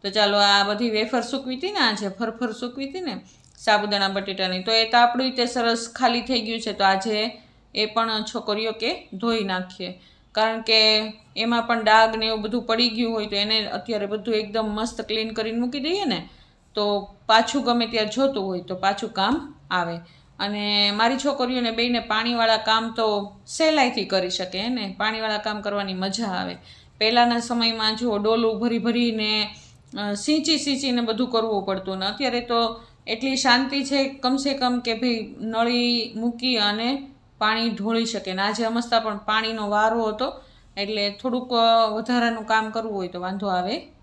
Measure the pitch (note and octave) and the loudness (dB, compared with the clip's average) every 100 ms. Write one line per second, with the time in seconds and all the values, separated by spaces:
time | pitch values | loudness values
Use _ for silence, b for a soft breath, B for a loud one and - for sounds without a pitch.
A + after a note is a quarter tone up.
0 | G3+ G#3 G#3 G#3 G3+ G3+ G3+ G#3 A#3 G#3+ | -2 2 4 6 6 6 4 0 0 0
1 | A3 B3 G#3+ C4+ B3+ C4 F#4 G4+ B3 G3+ | 0 -2 -2 -4 -4 -6 -4 0 0 0
2 | G3+ F#3+ A3+ A3+ A#3+ A3 B3 C4+ C4+ F#4 | -6 -4 -6 -4 -6 -6 -10 -8 -8 -6
3 | F4 G3 b b b - - G#3 G3+ G3+ | -8 -10 b b b -6 2 2 2 0
4 | G3 G3 G3 F#3+ F#3 F#3 F#3 A3+ A3 A#3+ | 0 -2 -6 -4 -2 -2 2 2 4 6
5 | A#3+ A#3+ C4 B3+ A#3+ B3 A#3 A#3 - - | 6 4 -2 0 -2 0 0 0 -4 0
6 | B3+ A#3+ A#3 B3 A3 A3+ A3+ G3 F#3+ F#3+ | 2 2 0 -2 -2 -4 -4 2 2 2
7 | A3+ G#3+ A3+ B B B B - G#3+ A3 | 0 -2 -2 B B B B -4 -2 0
8 | A3+ A3 G#3+ A#3+ - G#3 A3+ A3 A#3 F#4 | 0 -2 -4 -6 -4 -2 -2 -2 -4 -4
9 | - F#3 A#3 A3+ G3 F#3 F#3 - F3+ F#3 | -10 -4 0 0 0 -4 -6 -10 -12 -12
10 | b b b - A3 A3+ A3+ A3 A3 G#3+ | b b b 0 0 0 2 6 6 4
11 | G#3+ - - - A3+ A#3 A#3 A#3 G#3+ A3 | 0 -10 -16 -4 0 0 2 0 6 8
12 | A3+ A3 A3 A3 G#3 A#3+ - A3+ B3 A3 | 8 4 -2 -2 -2 -4 0 2 2 2
13 | A#3 A3+ G#3 G3+ G#3 A3 G#3 G3+ - G#3+ | -2 -2 -2 -2 2 0 0 -6 -4 -4
14 | G3+ G#3 A#3+ G#3+ G#3 A3 A3 G#3 A#3 - | -2 -4 -2 -2 0 -2 -2 -2 -4 -6
15 | G#3+ A3 A3 A3 A3+ A#3 B3 C#4+ C#4+ F#4+ | -4 -4 -4 -4 -4 -2 -2 -2 -2 -2
16 | F4 F3 F3 B B B _ - G#3 G3+ | 0 -2 -6 B B B _ -2 0 0
17 | G3 - - A3+ A#3 C#4+ A#3 A#3+ A3+ A#3 | -4 -14 4 4 4 0 2 0 0 -2
18 | G#3+ A#3+ C4+ C4 F#3+ F3+ F3 F#3 F#3+ G3+ | -2 2 0 0 -4 -4 -6 -2 0 0
19 | A3 - G3 D4+ - - - F3+ E3+ E3+ | -4 -2 0 0 -4 -18 -4 -2 -2 -6
20 | B B B - G3+ G#3 G#3 G#3 G3+ G#3 | B B B -8 -4 -2 0 2 2 4
21 | A#3 C4+ C#4 - B3 B3+ A#3+ A3+ A#3+ A#3+ | 2 2 -2 0 -2 0 -2 0 0 0
22 | - G#3+ A#3 A#3+ A3+ A3 A3 A3+ A3+ A3+ | 0 -2 0 2 4 2 2 0 0 0
23 | A3 G#3 G3+ - - - D#4+ D#4 B3 A#3+ | 0 0 -4 -12 -14 2 4 4 2 0
24 | F#3+ F#3+ F3+ - F#3 F#3 A3+ B3 G3 F#3 | -2 0 0 -4 -6 -6 -4 -4 -6 -4
25 | G#3+ A3 A3 G#3+ G#3+ G#3 G#3 G3+ G3 F#3 | -4 -2 -2 -2 -4 -4 -4 -4 -4 -4
26 | F#3+ G3 A3 F#3 F3+ F3+ B B B - | -4 -4 -4 -4 -6 -8 B B B -2
27 | G#3+ A#3+ A#3+ A#3 A#3 A#3 A3+ A3+ A3 A3 | 2 4 4 2 -2 0 0 0 -4 -2
28 | A#3+ G#3 G#3 A3+ A3+ G#3+ A#3 A3+ G#3+ A#3 | -2 0 2 2 2 0 0 0 0 2
29 | A#3+ A3 G#3+ G#3+ G3+ B B B - F#3+ | 2 0 0 0 -2 B B B -14 -8
30 | G#3 G3+ - D4+ D#4 D#4 C#4+ C4+ C#4 A#3+ | -4 -4 0 0 2 0 0 -2 0 0
31 | A#3 A3 B3 A3+ A3+ G#3 F#3+ F#3+ F#3+ F#3+ | 0 0 0 0 0 -2 -2 -4 -4 -4
32 | F#3+ G#3+ C4+ A#3+ A#3+ A#3 A3+ A3+ B B | -4 -2 -2 -2 0 0 0 -4 B B
33 | - A3+ C4+ C4 C4 B3 C4+ C#4 - C#4 | -8 -4 -2 2 4 4 4 -2 0 0
34 | C4+ - B3+ C4+ C#4 C4+ B3+ B3 A#3+ A3+ | 0 -2 0 0 0 0 0 0 -2 -2
35 | B3+ A3+ G#3 - A3 A3+ A#3 A#3+ A#3+ A#3+ | 0 -2 -4 -8 -4 0 2 2 2 0
36 | A3+ G#3+ A#3 A#3 B3+ A#3 G#3 G#3 A#3+ C4+ | -2 -2 -4 -2 0 2 2 0 -2 -2
37 | - - _ _ G#3+ A3 A#3 F#3+ G#3 A3+ | -6 -20 _ _ 0 2 0 -2 -2 0
38 | A3+ G#3 F#3+ F#3 G3+ A3 A3+ A#3 A#3+ A#3 | 0 -4 -6 -2 -2 0 -2 -2 0 0
39 | A3 G3+ - A3 A3 A3+ G#3 G#3 A3 A#3 | 0 -6 -2 0 0 -4 0 2 2 2
40 | A3 G#3+ C4 - B B B - G3+ G#3+ | -2 -2 -4 -6 B B B -8 -4 -2
41 | G3+ G3+ B3+ B3 B3 A#3+ A3+ A3+ A3 G#3+ | -2 -2 -4 -2 0 4 6 6 4 0
42 | A3+ B3 A#3 A3+ A3 A3 A3 A3+ A3+ G3+ | 0 2 2 -2 0 0 0 -4 -4 -4
43 | F3+ F3+ F3+ G3 G3+ F#3 F3+ C#4+ - - | -6 -6 -6 -4 -2 0 -2 -6 -8 -20